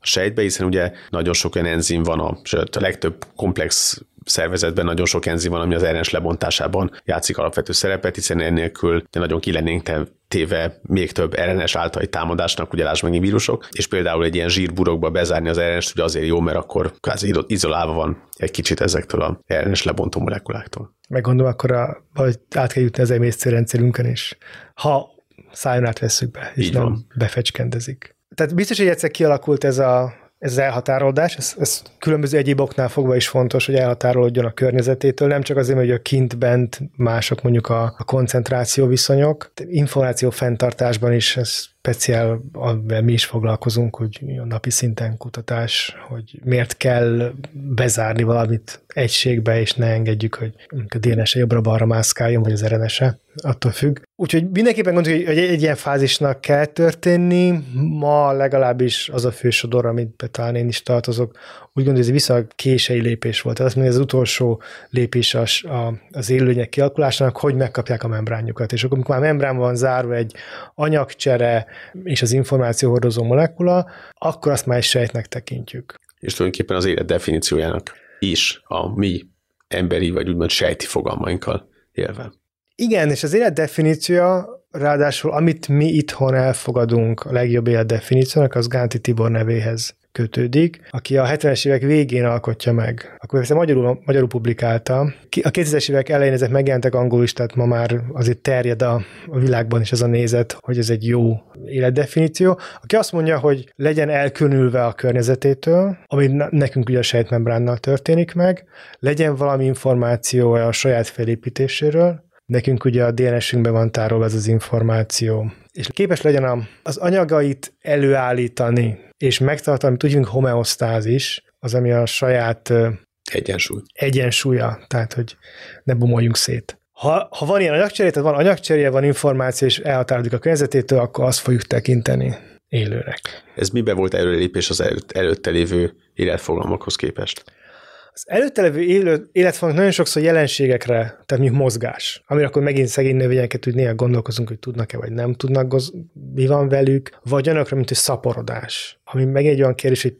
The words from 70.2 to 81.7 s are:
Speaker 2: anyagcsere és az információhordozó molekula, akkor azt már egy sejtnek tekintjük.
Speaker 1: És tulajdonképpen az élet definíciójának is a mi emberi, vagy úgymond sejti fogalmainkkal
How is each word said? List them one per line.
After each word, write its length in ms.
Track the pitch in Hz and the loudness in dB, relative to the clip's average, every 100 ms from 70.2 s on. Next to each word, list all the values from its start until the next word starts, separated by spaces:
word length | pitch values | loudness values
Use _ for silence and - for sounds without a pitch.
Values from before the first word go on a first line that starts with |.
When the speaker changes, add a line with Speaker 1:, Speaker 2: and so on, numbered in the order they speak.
| 113 - - - - | -4 -8 -18 -18 -16
Speaker 2:
anyagcsere 920 | - 151 151 139 - 139 120 117 113 - - - 180 | -4 0 0 0 -2 0 2 2 0 -2 -12 -20 -14
és 200 | 180 135 | -4 0
az 100 | 117 | 2
információhordozó 880 | 131 127 135 120 113 127 120 120 113 | 2 2 0 0 0 2 2 2 0
molekula, 640 | 117 131 165 165 180 180 175 - - | 2 2 2 0 2 2 0 -10 -20
akkor 400 | - 165 - 147 | -6 -6 -2 -2
azt 140 | 135 127 | 0 0
már 100 | 120 | 0
egy 80 | |
sejtnek 420 | 113 127 120 117 - | 2 0 0 -4 -8
tekintjük. 680 | 127 - 127 113 127 - - _ _ | -12 -10 -12 -10 -14 -16 -20 _ _
Speaker 1:
És 160 | - | -10
tulajdonképpen 420 | - 92 - - 92 | -2 -2 -2 -2 -2
az 80 | |
élet 220 | 95 85 85 | 0 0 0
definíciójának 840 | 87 - 80 - 78 82 82 - - _ - | -2 0 -2 0 -2 -2 -4 -8 -18 _ -6
is 420 | 98 80 - - | -2 0 -2 -4
a 340 | _ 85 90 101 | _ -6 -4 -2
mi 280 | 101 87 - _ _ _ _ | -2 -2 -8 _ _ _ _
emberi, 420 | 90 90 87 87 | -4 -2 0 0
vagy 180 | 90 90 | -2 -2
úgymond 220 | 85 80 | -2 -2
sejti 360 | - 80 - - | 0 -2 -2 -4
fogalmainkkal 840 | - - - - 90 - - - | -4 -4 -4 -4 -4 -4 -6 -8